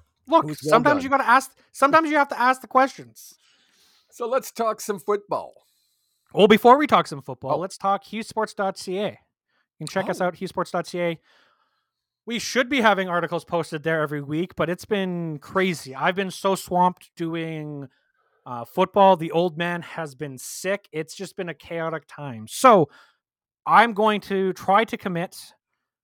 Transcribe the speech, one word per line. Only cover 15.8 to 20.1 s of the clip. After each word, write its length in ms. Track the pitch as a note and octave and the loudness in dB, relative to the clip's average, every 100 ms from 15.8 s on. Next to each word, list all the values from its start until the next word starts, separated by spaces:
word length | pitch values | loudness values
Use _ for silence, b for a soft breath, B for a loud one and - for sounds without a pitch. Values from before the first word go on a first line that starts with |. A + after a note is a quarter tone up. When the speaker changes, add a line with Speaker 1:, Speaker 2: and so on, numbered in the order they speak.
| C3 | -8
Speaker 1:
I've 220 | C3 D#3 F3+ | -4 -2 -2
been 160 | F#3+ | -4
so 240 | - G3 F#3+ | -4 -2 -2
swamped 560 | - F3+ F3+ F3+ - - | -2 0 2 0 -12 -10
doing, 720 | E3 E3 D#3+ D#3 D3+ D3 C#3 _ _ _ _ _ - | -8 -6 -8 -8 -10 -12 -14 _ _ _ _ _ -14
uh, 180 | B2 | -12
football. 540 | A#2 - F#3 G#3 G3 F#3 | -6 -2 0 6 6 6
The 140 | D#3+ | 2
old 260 | D#3+ F3+ D#3 | 0 -2 -2
man 240 | E3+ F3 | -6 -6
has 340 | - - D#3+ | -10 -12 -12